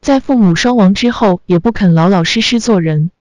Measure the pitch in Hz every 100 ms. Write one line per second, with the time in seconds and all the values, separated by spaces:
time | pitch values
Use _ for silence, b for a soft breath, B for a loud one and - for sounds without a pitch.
0 | - 269 - 262 196 165 240 247 190 196
1 | 285 - 220 180 _ 175 226 220 190 165
2 | 165 196 165 226 220 233 220 208 160 156
3 | 160 _